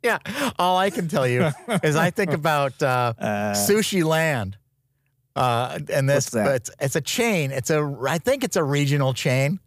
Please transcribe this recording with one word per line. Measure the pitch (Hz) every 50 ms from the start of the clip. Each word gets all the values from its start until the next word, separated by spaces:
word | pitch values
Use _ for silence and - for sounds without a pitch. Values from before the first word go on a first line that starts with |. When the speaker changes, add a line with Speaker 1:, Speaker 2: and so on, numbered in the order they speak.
| -
Speaker 1:
Yeah. | 240 214 - _ - 208 277 285 247 - -
All | 180 180 185 185
I | 190 202
can | 196 247 185 160
tell | 175 156 131
you | 127 123 123 156 156 143 - - -
Speaker 2:
<laughs> | 226 175
Speaker 1:
is | - 156 147
I | 160 160 180
think | 170 - 202 175 143
about, | 143 147 165 151 147 139 139 123 - 151
uh, | 135 127 123 123 120 113 -
Speaker 2:
Uh, | - 110 104 104 104 104 101
Speaker 1:
Sushi | 101 101 - 202 214 208 - 208 190 165
Land. | 160 160 160 160 160 147 120 104 92 98 - _ _ _ _ _ _ _ _ _ _ _ _ _ _ _
Uh, | 139 131 127 117 113 123 123 143 170 147 - -
and | 147 135 135
this, | 143 143 131
Speaker 2:
what's | -
that? | - 113 107 135 139
Speaker 1:
it's, | 127 - - - _
it's | 143 139 - 165
a |
chain. | 131 - - - 233 233 214 175 147 135
It's | 139 135 113 -
a, | 160 151 151 143 143 107 123
I | 135 151 170
think | - 240 269 285 233
it's | 202 - 196
a | 160
regional | 135 143 143 143 139 143 147 139 131 127
chain. | - - 131 127 131 135 143 180 190 _